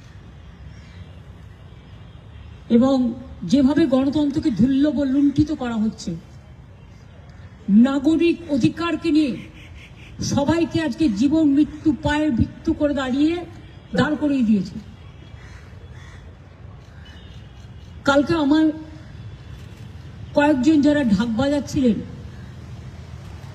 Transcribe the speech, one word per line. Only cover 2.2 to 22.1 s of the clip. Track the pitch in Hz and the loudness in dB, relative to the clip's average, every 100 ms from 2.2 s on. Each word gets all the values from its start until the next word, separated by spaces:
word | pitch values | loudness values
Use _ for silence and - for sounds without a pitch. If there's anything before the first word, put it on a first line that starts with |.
| - - - - - | -20 -18 -18 -14 2
এবং | 233 269 262 247 - - - | 4 6 4 0 -4 -12 -12
যেভাবে | 170 262 269 302 320 | 0 4 4 4 4
গণতন্ত্রকে | 262 277 302 294 294 311 | 4 2 2 0 0 0
ধুল্লব | 185 254 269 302 262 | 2 2 4 2 2
লুণ্ঠিত | 277 277 285 302 302 | 0 2 4 4 0
করা | 302 247 | 0 -4
হচ্ছে, | 226 220 - - 170 - - - - - - - - - - - - - - - | 0 -2 -2 -6 -8 -10 -20 -20 -20 -20 -20 -20 -20 -20 -20 -20 -20 -20 -10 4
নাগরিক | 208 262 277 269 320 339 302 - | 6 6 4 2 4 4 0 -2
অধিকারকে | 277 294 - 339 320 330 | 0 2 0 -2 -2 0
নিয়ে | 302 294 180 - - - - - - - - | 2 2 -2 -10 -18 -20 -20 -20 -20 -18 -10
সবাইকে | - 214 285 330 320 330 | -4 0 2 2 0 -2
আজকে | 311 233 311 | -2 0 0
জীবন | 196 269 320 | 2 2 4
মৃত্যু | 302 277 302 - 320 240 | 4 4 2 0 -2 0
পায়ের | 294 294 302 | 0 0 0
ভিত্তু | 233 - - - | 2 0 -2 -4
করে | - 294 | 0 0
দাঁড়িয়ে | 277 262 262 302 349 - - - - - 202 | 0 -2 0 0 0 -6 -14 -20 -20 -6 0
দাঁড় | 277 302 | 0 0
করিয়ে | 294 277 | 0 2
দিয়েছে। | 220 208 - 220 - - - - - - - - - - - - - - - - - - - - - - - - - - - - - - - - | 2 2 0 -8 -16 -18 -20 -20 -20 -20 -20 -20 -20 -20 -18 -18 -18 -18 -20 -20 -20 -20 -20 -20 -20 -20 -20 -20 -18 -18 -20 -20 -20 -18 -18 -6
কালকে | - 277 294 | 2 4 4
আমার | 330 277 311 311 - - - - - - - - - - - - - - - - | 2 4 4 4 0 -8 -16 -16 -16 -16 -16 -16 -18 -18 -18 -18 -18 -18 -16 -4
কয়েকজন | 294 294 269 254 311 | 2 4 4 4 4
যারা | 277 294 | 4 4
ঢাক | 247 190 233 | 2 2 2
বাজাচ্ছিলেন | 220 277 294 - 311 247 170 - | 0 0 0 -2 0 2 0 -4